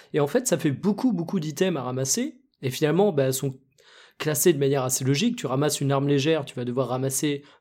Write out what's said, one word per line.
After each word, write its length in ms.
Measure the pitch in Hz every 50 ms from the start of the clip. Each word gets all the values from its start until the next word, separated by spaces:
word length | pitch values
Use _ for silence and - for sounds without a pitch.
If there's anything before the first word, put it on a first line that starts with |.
| - _ -
Et 60 | 151
en 60 | 143
fait, 220 | 139 - 254 262 -
ça 80 | 175
fait 140 | 151 - 151
beaucoup, 420 | 135 - - 202 208 208 - 254 214
beaucoup 260 | 170 165 - - 196
d'items 380 | 151 156 151 - 185 190 170
à 60 | 139 123
ramasser, 560 | 127 127 131 135 135 - 233 254 311 - - _ _ _ _ -
et 80 | 135
finalement, 420 | 127 - 151 147 156 180 208 208 165
bah, 120 | 143 135
elles 100 | 131 127
sont 240 | - - 139 131 - _ _ _ _ _ - - - - - _ -
classées 360 | - 156 151 - - 185 165
de 40 | 139
manière 240 | 139 135 143 139 127
assez 220 | 127 123 - 135
logique. 320 | 127 143 143 208 240 240
Tu 100 | - -
ramasses 360 | 127 127 139 147 147 143 - 147
une 100 | 135 139
arme 160 | 139 139 143
légère, 380 | 143 139 131 156 160 156 135
tu 80 | - -
vas 100 | 131 123
devoir 240 | 123 120 131 131 117
ramasser 540 | 123 127 131 135 135 - 156 147 143 143 - - - _